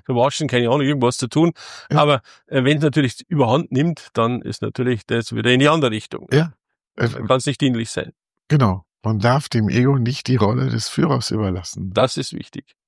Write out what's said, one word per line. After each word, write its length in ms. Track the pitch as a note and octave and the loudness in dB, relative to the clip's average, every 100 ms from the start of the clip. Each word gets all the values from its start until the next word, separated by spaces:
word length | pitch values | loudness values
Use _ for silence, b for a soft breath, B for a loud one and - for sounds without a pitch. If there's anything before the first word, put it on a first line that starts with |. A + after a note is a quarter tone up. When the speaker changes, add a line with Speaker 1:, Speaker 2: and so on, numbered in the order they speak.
| - | -4
Speaker 1:
zu 100 | B2 | 2
waschen, 320 | C3 - D3 | 2 0 -2
keine 200 | B2 A#2+ | 0 2
Ahnung, 140 | C#3 | 2
irgendwas 360 | C#3 D3 B2 - | 2 2 0 0
zu 100 | B2 | -2
tun. 260 | D3+ E3+ - B B B | 2 2 0 B B B
Speaker 2:
Ja. 80 | D3+ | 2
Speaker 1:
Aber, 220 | D3 C3+ - b b | 4 2 -2 b b
äh, 160 | C3+ B2+ | 0 2
wenn's 180 | D3+ | 2
natürlich 420 | D3+ C#3+ C3 - - | 2 2 0 -2 -4
überhand 420 | D#3 A#2+ C3 - | 0 2 2 0
nimmt, 380 | B2+ D#3+ D#3+ - | 0 0 -2 -6
dann 300 | - A#2 B2 | -2 0 -2
ist 180 | - G2 | -6 -8
natürlich 460 | - - B2+ A#2 - | -8 -4 -2 -2 -2
das 260 | A#2 A2 | -4 -4
wieder 160 | A2+ A#2 | -4 2
in 80 | B2 | 4
die 100 | C#3+ | 4
andere 200 | D#3+ C3 | 4 0
Richtung. 380 | G#2+ - - - | -2 -8 -14 -2
Speaker 2:
Ja. 220 | C3+ E3 - _ _ _ - | 0 0 -6 _ _ _ -4
Äh, 100 | A#2+ | -4
Speaker 1:
Dann 180 | - A#2 | -4 0
kann's 200 | C3 D3 | 0 0
nicht 140 | C3 | 0
dienlich 280 | C3+ A#2 A2+ | 0 0 -4
sein. 220 | - - - _ _ - | -6 -8 -12 _ _ 0
Speaker 2:
Genau. 360 | D3+ A#2+ F#2 - _ | 2 2 0 -8 _
Man 180 | G#2 A2 | -4 0
darf 280 | A2+ C3 - | 2 2 0
dem 220 | A#2+ G#2 | -2 0
Ego 280 | - B2+ C#3 | 2 2 2
nicht 300 | A#2 C#3 - | 0 -4 -2
die 80 | B2+ | 0
Rolle 340 | G2+ B2 C3 | 2 0 -2
des 200 | A#2 - | -4 -6
Führers 420 | - D#3 C3 - | -2 0 0 -2
überlassen. 600 | A2 G2+ F2+ F2 - F#2 | -2 -2 -4 -8 -10 -6
Speaker 1:
Das 240 | F#2+ B2+ - | 0 0 0
ist 160 | C3+ | -8
wichtig. 420 | - - - - _ | -10 -14 -16 -16 _